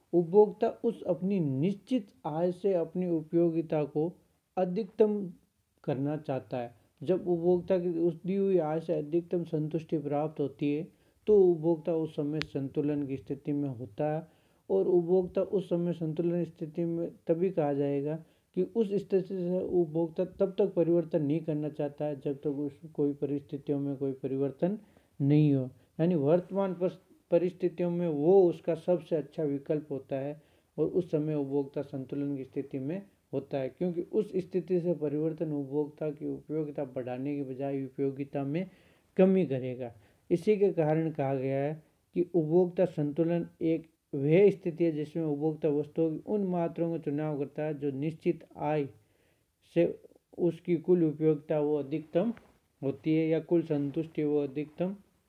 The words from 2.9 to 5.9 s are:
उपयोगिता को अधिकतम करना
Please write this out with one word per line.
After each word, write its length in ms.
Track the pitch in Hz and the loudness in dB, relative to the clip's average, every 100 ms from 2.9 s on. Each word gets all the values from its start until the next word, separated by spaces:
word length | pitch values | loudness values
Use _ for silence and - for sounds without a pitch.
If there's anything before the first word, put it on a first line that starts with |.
| 180 180 | -2 0
उपयोगिता 760 | 165 156 170 170 165 160 156 | -2 0 2 4 2 0 -2
को 280 | 143 151 165 - _ _ _ - | 0 -2 -2 -4 _ _ _ -2
अधिकतम 760 | 185 180 202 - 214 208 180 - _ _ _ _ | -2 -2 -2 4 4 4 -4 -10 _ _ _ _
करना 320 | - | -4